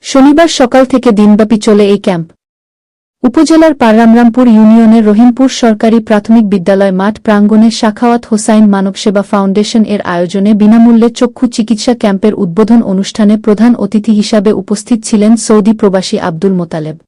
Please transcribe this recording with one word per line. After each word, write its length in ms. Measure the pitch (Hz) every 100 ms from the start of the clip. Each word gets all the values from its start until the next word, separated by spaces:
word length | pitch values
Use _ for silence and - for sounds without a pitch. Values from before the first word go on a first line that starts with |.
শনিবার 460 | - 269 269 294 330 -
সকাল 240 | 247 262 262
থেকে 240 | 262 247
দিনব্যাপী 460 | 202 208 208 214 220
চলে 280 | 220 208 202
এই 140 | 202 208
ক্যাম্প। 220 | 175 165 _ _ _ _ _ _ _ _ _
উপজেলার 500 | 247 233 294 320 320 302
পাররামরামপুর 680 | 233 220 233 226 240 233 247
ইউনিয়নের 560 | 214 214 226 226 226 208
রহিমপুর 440 | 208 247 233 262
সরকারি 500 | - 233 214 226 226
প্রাথমিক 460 | 220 208 208 226 208
বিদ্যালয় 440 | 196 170 196 196 185
মাঠ 140 | 196 214
প্রাঙ্গণে 500 | - 208 208 220 226
সাখাওয়াত 520 | 220 226 208 247 233 240
হোসাইন 400 | 214 214 214 214
মানবসেবা 540 | 196 196 190 214 202
ফাউন্ডেশন 600 | 202 208 196 190 208 233
এর 180 | 214 208 -
আয়োজনে 460 | 175 175 196 202
বিনামূল্যে 560 | 214 208 226 233 233 233
চক্ষু 360 | 233 240 - 247
চিকিৎসা 460 | - 214 214 - 240
ক্যাম্পের 380 | 214 196 214
উদ্বোধন 460 | 202 196 170 214 233
অনুষ্ঠানে 520 | - 190 196 - 208 214
প্রধান 340 | 220 202 233 240
অতিথি 360 | 202 214 208
হিসাবে 400 | 208 208 220 196
উপস্থিত 460 | 202 190 208 - 226
ছিলেন 280 | - 220 208 226
সৌদি 360 | - 214 202
প্রবাসী 440 | 220 202 185 180 208
আব্দুল 360 | 180 160 196
মোতালেব। 440 | 185 170 170 151 156